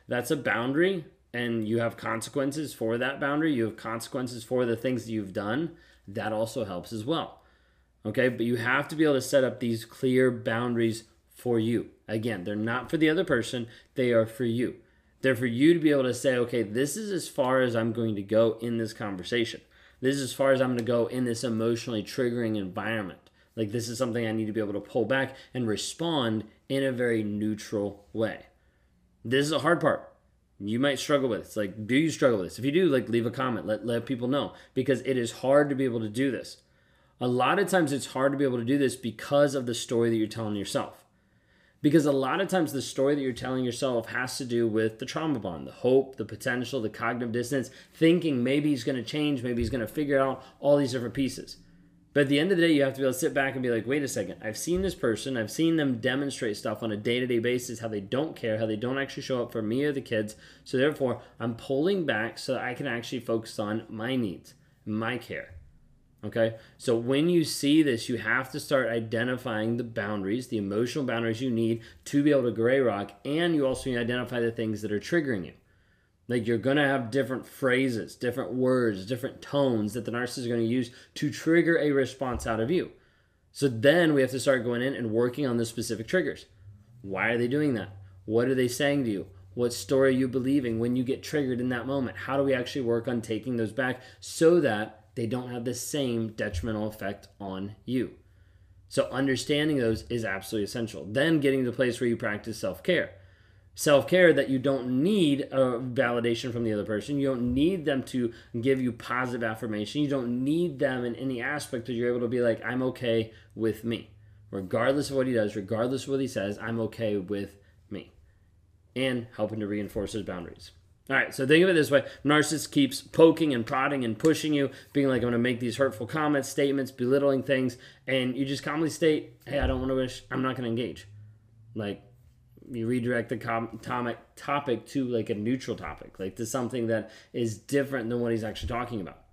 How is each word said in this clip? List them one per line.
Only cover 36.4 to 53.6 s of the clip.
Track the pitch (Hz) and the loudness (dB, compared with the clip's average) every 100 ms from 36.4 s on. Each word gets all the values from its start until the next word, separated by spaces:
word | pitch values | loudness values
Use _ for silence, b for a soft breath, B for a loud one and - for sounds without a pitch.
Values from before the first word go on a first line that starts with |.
| - - b b b b b b | -8 -16 b b b b b b
A | 127 | 0
lot | 123 131 175 | 2 4 4
of | 175 | 4
times | 185 147 | 4 2
it's | 135 - | 0 -4
hard | 131 139 | 0 2
to | 139 | 2
be | 139 | 0
able | 123 | 0
to | |
do | 117 143 | 0 2
this | 131 - | 2 0
because | 117 - - 143 143 139 | -8 -8 0 4 4 2
of | 120 | -4
the | |
story | 117 - 120 117 | -4 -2 2 2
that | 113 | 2
you're | 107 | -2
telling | 113 107 104 | -4 -4 -4
yourself. | 95 131 - - _ b b b b b b b | -4 -4 -6 -10 _ b b b b b b b
Because | 151 156 147 | 4 6 6
a | |
lot | 135 131 160 | 2 2 0
of | 185 | 0
times | 185 143 | 0 0
the | 131 | -2
story | - - 139 147 | -6 0 2 2
that | |
you're | 131 | -2
telling | 120 127 131 123 | -4 -4 -2 -2
yourself | 113 135 117 - | -2 0 -2 -2
has | 123 123 - | -4 -4 -6
to | 127 | -2
do | 117 113 | 2 2
with | 110 110 107 | 2 0 -2
the | 131 | -8
trauma | 160 160 123 | -4 -2 -2
bond, | 98 78 65 | -4 -8 -12
the | |
hope, | - 123 135 135 - | -2 4 4 2 -4
the | |
potential, | 110 110 131 123 117 135 | -10 -6 -4 -4 -4 -4
the | 110 | -4
cognitive | - 117 120 120 | -4 -4 -2 -2
dissonance, | 117 117 139 117 B B | -4 -2 -2 -4 B B
thinking | - 160 175 165 127 | 4 6 6 2 0
maybe | 127 143 151 | 2 2 2
he's | 139 143 | 0 -2
gonna | 131 | -4
change, | 110 151 147 135 | -4 -2 0 -2
maybe | 123 120 | -2 -2
he's | 117 | -2
gonna | 127 107 | -2 -4
figure | 156 143 139 | -4 0 2
out | 135 127 B B | 2 -2 B B
all | 139 143 | 4 4
these | 135 | 4
different | 127 120 | -2 -4
pieces. | 135 131 - - - b b b b _ | -2 -2 -4 -14 -18 b b b b _
But | 143 | 2
at | 135 | 4
the | 143 | 4
end | 180 | 4
of | 180 | 4
the | 165 | 6
day, | |
you | 147 | 6
have | 135 | 4
to | 123 | 2
be | 135 | 0
able | |
to | 120 | 2
sit | 156 | 0
back | 135 135 | 0 0
and | 131 | 0